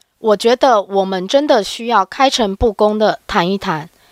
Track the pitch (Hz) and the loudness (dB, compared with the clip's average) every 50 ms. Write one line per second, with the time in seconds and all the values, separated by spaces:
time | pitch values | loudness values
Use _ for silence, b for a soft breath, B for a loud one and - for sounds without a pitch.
0 | _ _ _ _ - 220 208 196 - 233 247 247 - 269 233 208 185 185 196 196 | _ _ _ _ 0 0 0 2 2 0 2 2 4 2 2 2 0 0 -2 -2
1 | 190 190 190 185 180 196 - 277 302 302 285 226 190 - - - 233 233 233 202 | 0 0 -4 -6 -2 0 0 0 2 2 2 0 0 -2 -8 -10 -4 0 0 0
2 | 190 - - - 269 277 - - 226 196 196 - 247 233 196 - 214 208 214 214 | 0 0 -2 0 0 0 0 0 -2 -2 -2 -2 -2 -2 0 2 0 0 2 2
3 | 220 196 160 - _ - - 202 170 180 196 196 - 190 165 156 160 170 b b | 0 0 0 -2 _ -4 -2 -2 0 0 -2 -4 -4 -6 -6 -6 -8 -12 b b
4 | b b | b b